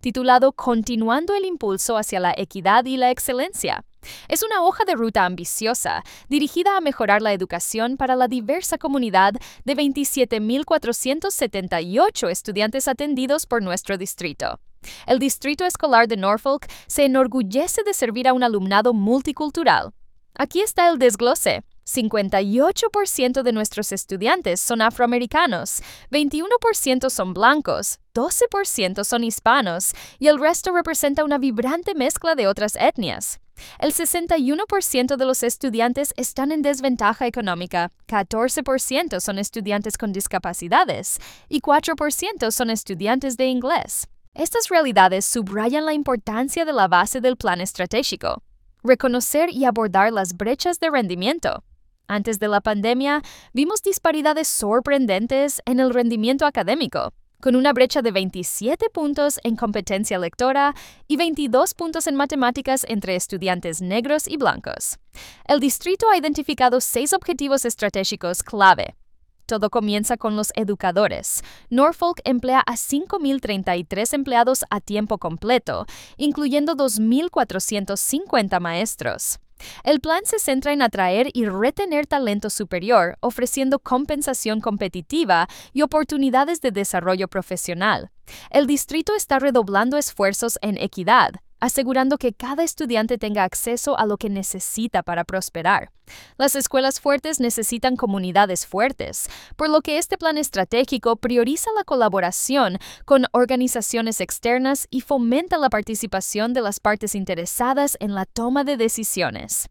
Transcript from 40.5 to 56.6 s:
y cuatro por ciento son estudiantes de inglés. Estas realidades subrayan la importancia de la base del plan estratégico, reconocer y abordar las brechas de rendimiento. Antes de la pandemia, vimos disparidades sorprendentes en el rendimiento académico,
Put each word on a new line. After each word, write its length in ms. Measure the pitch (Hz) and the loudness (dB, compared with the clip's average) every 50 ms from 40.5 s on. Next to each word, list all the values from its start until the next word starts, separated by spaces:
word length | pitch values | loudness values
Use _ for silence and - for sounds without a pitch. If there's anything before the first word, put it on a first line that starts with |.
| 180 - - 170 208 302 370 277 156 113 180 - - - - - - - _ | -8 -6 -2 2 4 4 4 4 0 -4 -4 -6 -6 -8 -8 -16 -20 -20 _
y 120 | - 294 190 | -4 -4 -2
cuatro 360 | - - 285 302 - - 320 | 2 4 4 4 4 0 -2
por 180 | - 302 294 285 | -2 -2 -2 -2
ciento 380 | - - 392 427 349 - 226 | -2 -4 -6 -4 -2 -2 -2
son 180 | 220 - 247 226 | 0 0 -2 -2
estudiantes 640 | 226 214 - - 196 160 185 208 247 262 269 269 247 | -2 -4 -4 -8 -8 -4 0 0 0 0 0 -4 -2
de 120 | 233 262 | 0 0
inglés. 600 | 262 254 247 240 262 339 - - - - - - - - - _ - _ | 0 0 0 0 0 -2 -2 -2 -4 -6 -8 -8 -8 -12 -20 _ -20 _
Estas 340 | - 311 330 - 466 440 - | -6 -4 -2 0 -2 -2 2
realidades 560 | 370 330 311 269 214 202 190 185 185 190 202 | 2 2 2 4 6 8 8 8 6 2 -2
subrayan 600 | - - 240 214 190 196 208 214 240 254 302 311 | 0 -2 -2 -4 -4 -4 -2 -2 0 0 0 0
la 60 | 311 302 | 0 -2
importancia 720 | 302 - - 254 226 - - 214 226 262 277 - 339 330 | -2 0 -2 -2 -2 -4 -4 -2 -2 -2 -2 0 -2 -2
de 80 | 311 294 | 0 2
la 140 | 240 196 | 2 4
base 320 | 180 175 175 185 208 - 262 | 6 6 4 4 2 -2 0
del 160 | 233 254 254 | 0 0 0
plan 260 | - - 208 180 175 | 2 0 -2 -2 -2
estratégico, 840 | 180 185 - - 180 175 - 220 262 - - - - 87 - - - _ - _ _ _ _ _ _ | -4 -8 -4 -6 -6 -2 0 -2 -2 -2 -6 -4 -4 -4 -4 -4 -8 _ -20 _ _ _ _ _ _
reconocer 640 | 226 254 - - 262 240 247 240 - - 294 330 349 | 2 4 4 4 0 0 0 -2 0 2 2 2 2
y 160 | - 254 269 | 2 2 0
abordar 480 | 254 208 226 220 208 175 190 196 220 226 | 2 2 2 -2 2 4 4 4 4 4
las 240 | 208 190 175 180 | 0 -2 -2 -4
brechas 420 | 175 208 220 269 - - 359 349 - | -6 -2 -2 -2 0 0 -2 -2 0
de 120 | - 320 | 0 0
rendimiento. 720 | 294 269 226 180 180 175 180 226 311 339 - - - - - _ - _ _ _ _ _ _ _ | 2 2 0 0 -2 -2 0 -2 -2 0 -2 -4 -4 -4 -8 _ -20 _ _ _ _ _ _ _
Antes 280 | 196 208 202 - 220 196 | -4 -4 -2 -2 -4 -2
de 80 | 214 | -2
la 120 | 208 208 202 | 0 0 2
pandemia, 640 | 202 220 214 208 202 226 247 247 269 285 285 302 294 - - - - _ - | 0 0 -2 0 0 0 0 0 0 0 -2 -2 -4 -8 -20 -20 -20 _ -2
vimos 300 | 240 285 330 415 427 - | 0 0 0 0 -2 0
disparidades 640 | 392 381 - _ 330 311 302 277 302 302 311 320 | -2 -2 0 _ 0 0 4 2 2 2 2 0
sorprendentes 1120 | - - - 226 202 214 247 247 285 285 277 262 220 190 190 220 240 269 269 277 294 277 - - | -2 -2 -2 0 2 2 2 2 2 2 2 2 2 2 0 0 0 0 2 0 0 -2 -4 -2
en 140 | - 254 247 | 0 2 2
el 140 | 262 262 240 | 2 2 2
rendimiento 540 | 254 240 233 233 220 214 233 269 269 320 | 2 2 2 0 0 0 0 2 2 2
académico, 640 | 294 - 240 | 0 0 0